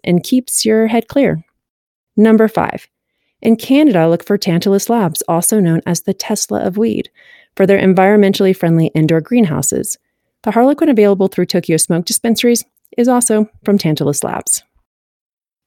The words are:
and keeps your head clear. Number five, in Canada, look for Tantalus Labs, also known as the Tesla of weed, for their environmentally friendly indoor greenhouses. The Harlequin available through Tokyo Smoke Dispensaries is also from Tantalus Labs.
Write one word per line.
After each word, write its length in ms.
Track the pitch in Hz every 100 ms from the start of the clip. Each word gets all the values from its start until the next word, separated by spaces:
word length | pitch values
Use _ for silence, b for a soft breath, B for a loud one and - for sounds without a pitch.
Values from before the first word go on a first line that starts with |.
and 200 | - 175
keeps 420 | - 254 247 - 220
your 220 | 220 226
head 200 | 233 -
clear. 360 | 285 226 160 - _ _ _ _ _ _ -
Number 300 | 220 220 220
five, 400 | - - - _ _ _ _ _ _
in 140 | 220 226
Canada, 540 | - 269 311 180 165
look 160 | 170 -
for 120 | 202
Tantalus 520 | - 170 196 196 -
Labs, 340 | 233 180 - -
also 320 | 170 - 214
known 220 | 175 165 -
as 160 | 170
the 120 | -
Tesla 480 | 185 - 208 - 208
of 160 | 190 185
weed, 320 | 226 214 - b b b b -
for 100 | 190
their 140 | 196
environmentally 760 | 190 185 190 208 196 196 190 185
friendly 320 | 170 165 160
indoor 340 | 156 156 160
greenhouses. 760 | 156 240 190 147 143 - - - _ _ _ _
The 80 | -
Harlequin 380 | 214 254 294 330
available 380 | 220 208 190 190
through 180 | - 180
Tokyo 320 | 175 - 160
Smoke 280 | - 170 170
Dispensaries 600 | - 233 214 240 233 - _ _ -
is 100 | 240
also 400 | 247 247 214 214 _
from 140 | - 202
Tantalus 460 | 160 156 143 143
Labs. 400 | - - - - _ _ _ _ _ _ _ _ _ _